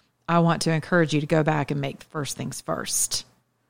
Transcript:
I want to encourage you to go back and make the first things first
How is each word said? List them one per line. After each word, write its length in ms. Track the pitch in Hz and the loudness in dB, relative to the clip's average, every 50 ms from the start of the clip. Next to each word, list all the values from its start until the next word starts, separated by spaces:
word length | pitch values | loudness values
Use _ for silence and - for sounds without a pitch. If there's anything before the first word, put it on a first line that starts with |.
| _ _ _ _ _ - | _ _ _ _ _ 0
I 100 | 165 170 | 2 4
want 240 | 165 165 165 - - | 4 4 4 2 2
to 80 | 165 | 0
encourage 420 | 160 156 - - 180 175 165 139 151 | 0 0 0 2 2 2 4 4 2
you 80 | 147 | 0
to 60 | 151 | 0
go 160 | 147 170 160 151 | 2 2 2 2
back 300 | 156 156 151 139 - 147 | 2 2 0 0 -2 -2
and 80 | 143 | -4
make 180 | 139 139 - - | -4 -6 -8 -10
the 80 | - | -18
first 300 | _ - 160 139 - - | _ -8 -8 -8 -8 -8
things 240 | - - - 127 - | -8 -8 -10 -10 -10
first 640 | - - 165 65 - - - - - - - - - _ _ _ _ _ _ _ _ _ | -6 -6 -6 -6 -4 -4 -4 -2 -2 -2 -4 -6 -8 _ _ _ _ _ _ _ _ _